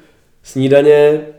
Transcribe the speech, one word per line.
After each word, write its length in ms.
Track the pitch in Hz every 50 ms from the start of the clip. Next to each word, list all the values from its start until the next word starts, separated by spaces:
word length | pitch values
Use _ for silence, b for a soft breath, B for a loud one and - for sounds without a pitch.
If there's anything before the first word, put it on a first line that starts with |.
| B B B B B B B _
snídaně, 840 | _ - - 131 131 135 139 143 143 151 147 147 147 147 151 156 151 - -